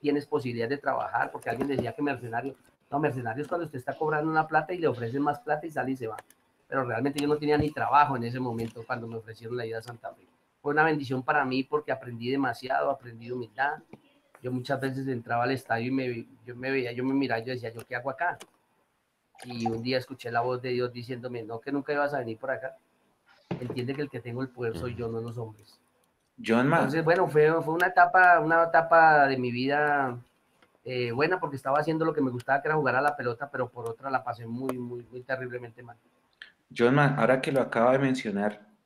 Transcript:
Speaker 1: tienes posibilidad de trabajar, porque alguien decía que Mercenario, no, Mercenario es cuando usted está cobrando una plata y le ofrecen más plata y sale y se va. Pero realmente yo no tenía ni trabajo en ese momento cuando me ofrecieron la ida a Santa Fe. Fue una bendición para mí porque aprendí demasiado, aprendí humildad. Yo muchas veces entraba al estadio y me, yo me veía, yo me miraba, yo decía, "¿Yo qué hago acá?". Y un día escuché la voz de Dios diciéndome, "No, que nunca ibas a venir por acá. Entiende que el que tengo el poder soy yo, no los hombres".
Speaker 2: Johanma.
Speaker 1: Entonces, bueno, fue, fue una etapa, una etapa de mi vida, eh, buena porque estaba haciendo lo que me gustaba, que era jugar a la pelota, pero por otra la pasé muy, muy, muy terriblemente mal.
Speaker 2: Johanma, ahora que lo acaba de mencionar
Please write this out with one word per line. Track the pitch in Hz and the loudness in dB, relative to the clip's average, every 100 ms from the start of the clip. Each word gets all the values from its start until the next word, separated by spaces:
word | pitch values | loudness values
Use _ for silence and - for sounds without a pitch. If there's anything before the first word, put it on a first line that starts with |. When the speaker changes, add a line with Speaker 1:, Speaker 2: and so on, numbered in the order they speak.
Speaker 1:
tienes | 147 143 143 | 2 0 0
posibilidad | 147 123 117 117 | -4 -2 -4 -2
de | 139 | -2
trabajar, | 143 127 104 107 135 | -2 -2 -2 -2 -2
porque | 131 127 | -4 -6
alguien | 117 139 | -4 -2
decía | 131 120 | -2 -4
que | 113 | -4
Mercenario, | 147 127 117 117 131 131 _ _ _ | -4 -4 -6 -6 -6 -10 _ _ _
no, | 139 | -2
Mercenario | 151 127 117 113 | -2 -2 -6 -6
es | 147 | -6
cuando | 175 160 | -6 -6
usted | 170 | -8
está | - 131 | -8 -4
cobrando | 156 151 156 | -2 0 0
una | 156 156 | 0 2
plata | 156 156 | 0 0
y | 180 | -2
le | 156 | 0
ofrecen | 117 117 135 | 0 -4 -2
más | 147 143 | -2 -2
plata | - 151 165 | -2 -4 -4
y | |
sale | 147 127 | -6 -4
y | 131 | -4
se | 113 | -6
va. | 107 - _ _ _ _ | -10 -16 _ _ _ _
Pero | 135 | -2
realmente | 123 113 135 143 | -2 -2 -2 -2
yo | 147 | 0
no | 151 | 0
tenía | 151 151 | 2 2
ni | 147 | 2
trabajo | - 110 139 143 131 | -2 2 4 4 2
en | |
ese | 117 127 | -4 -4
momento | 127 113 113 117 113 | -4 -4 -6 -8 -8
cuando | 123 113 | -8 -6
me | 113 | -10
ofrecieron | 113 113 117 123 | -12 -16 -10 -8
la | 113 | -6
ida | 113 | -8
a | |
Santa | 110 117 - | -10 -12 -14
Fe. | - _ _ _ _ | -16 _ _ _ _
Fue | 143 | -2
una | 147 | 2
bendición | 160 156 131 131 | 4 2 -2 -4
para | 127 151 135 | 2 2 2
mí | 131 | 0
porque | 131 151 151 | 0 -2 -2
aprendí | 135 123 117 120 | -6 -6 -8 -4
demasiado, | 139 135 117 127 143 147 | 0 0 -2 -2 0 0
aprendí | 135 120 113 117 | -2 -8 -16 -10
humildad. | 127 113 - 139 156 - - _ _ _ - | -8 -8 -4 -4 -4 -12 -20 _ _ _ -12
Yo | 127 | -6
muchas | 127 123 131 | -6 -2 -2
veces | 135 131 135 | -2 -4 -4
entraba | 123 113 120 123 | -6 -2 -2 0
al | |
estadio | 131 - 113 120 | -2 -2 -2 0
y | |
me, | 135 127 117 - - 127 | -2 -2 -6 -10 -20 -18
yo | 120 | -10
me | 127 | -2
veía, | 135 120 | -2 -2
yo | 120 | -4
me | 131 | -2
miraba, | 135 139 117 | 0 0 -2
yo | 113 | -4
decía, | 127 117 | -8 -8
"¿Yo | 113 - | -12 -10
qué | 123 | -8
hago | 127 | -6
acá?". | 127 175 - - _ _ _ _ _ _ _ _ _ 123 | -4 -4 -4 -14 _ _ _ _ _ _ _ _ _ -12
Y | 120 117 | -4 -4
un | 113 | -4
día | 120 127 | -2 -2
escuché | 120 135 120 | -4 -12 -4
la | 117 | -2
voz | 123 123 | 0 -2
de | 127 | -2
Dios | 123 123 | -2 -2
diciéndome, | 120 117 127 123 120 | -6 -10 -10 -8 -10
"No, | 107 113 | -10 -10
que | 139 | -4
nunca | 139 139 | -4 -2
ibas | 147 147 | 0 0
a | 143 | -2
venir | 117 113 | -4 -6
por | 131 | -4
acá. | 127 131 - _ _ _ _ _ _ _ - | -6 -6 -14 _ _ _ _ _ _ _ -8
Entiende | 123 120 123 139 | -6 -6 -4 -4
que | |
el | 147 | -6
que | - | -8
tengo | 127 117 | -8 -8
el | 131 | -8
poder | 123 120 110 | -4 -6 -4
soy | 123 120 | -8 -6
yo, | 117 | -6
no | 113 | -6
los | 117 117 | -8 -8
hombres". | 113 107 - _ _ _ _ _ _ _ 110 | -10 -12 -20 _ _ _ _ _ _ _ 0
Speaker 2:
Johanma. | 113 135 165 | 2 4 4
Speaker 1:
Entonces, | 147 151 | 2 0
bueno, | 160 170 175 | 2 2 4
fue, | 147 151 165 | 6 6 4
fue | 151 | 0
una | 165 180 | 2 2
etapa, | 185 175 185 180 175 | 6 8 8 8 8
una | 156 165 | 6 4
etapa | 165 165 160 165 160 151 139 | 6 4 6 8 10 8 6
de | 131 | 4
mi | 123 | -2
vida, | 120 131 143 147 143 135 123 120 _ _ _ _ _ - | 0 0 2 2 2 0 -4 -12 _ _ _ _ _ -6
eh, | 123 123 | -2 -2
buena | 117 156 185 | 2 2 2
porque | 165 139 | -2 -6
estaba | 135 143 | 0 2
haciendo | 151 160 160 | 2 2 0
lo | |
que | 151 | 2
me | 135 | 0
gustaba, | 123 - 139 | -2 0 0
que | 147 | 2
era | 156 | 2
jugar | 131 123 | 2 2
a | |
la | 147 143 | 2 0
pelota, | 123 117 143 | -4 -4 -8
pero | 135 120 | -6 -6
por | 120 117 | -6 -10
otra | 113 135 | -8 -4
la | 131 | -4
pasé | 127 117 113 | -4 -10 -8
muy, | 117 131 127 | -8 -6 -6
muy, | 120 120 117 | -8 -10 -14
muy | 123 | -18
terriblemente | 123 131 127 123 120 113 | -6 -6 -4 -10 -12 -18
mal. | 120 117 _ _ _ _ - _ _ - | -20 -20 _ _ _ _ -20 _ _ 4
Speaker 2:
Johanma, | 120 139 143 143 | 6 8 4 4
ahora | 113 131 | 4 2
que | 160 | 2
lo | 135 | 0
acaba | 120 117 120 | 0 4 4
de | 131 | 4
mencionar | 139 127 113 98 104 - - _ | 2 0 -2 -2 -2 -4 -20 _